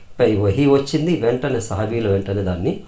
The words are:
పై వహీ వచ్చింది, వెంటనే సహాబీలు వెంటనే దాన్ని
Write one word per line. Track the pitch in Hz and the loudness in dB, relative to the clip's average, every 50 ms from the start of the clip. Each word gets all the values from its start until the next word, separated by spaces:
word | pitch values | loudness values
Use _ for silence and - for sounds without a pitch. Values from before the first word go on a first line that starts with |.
| - - - - | -20 -12 -2 0
పై | 123 110 107 | 2 2 4
వహీ | 98 101 101 95 131 143 | 2 2 2 2 2 4
వచ్చింది, | 139 139 139 139 - - 151 151 175 170 - | 4 4 4 2 0 -2 -2 0 0 0 0
వెంటనే | 113 117 127 127 147 139 127 113 | 0 0 0 0 -2 -2 -4 -4
సహాబీలు | 104 - 104 107 110 107 117 117 113 101 | -4 -4 -4 -4 -4 -2 -2 -2 0 0
వెంటనే | 98 98 98 98 98 104 | 0 0 0 -2 -4 -2
దాన్ని | 95 90 90 85 92 - 185 - - | -2 -2 -2 -2 -2 -4 -4 -4 -6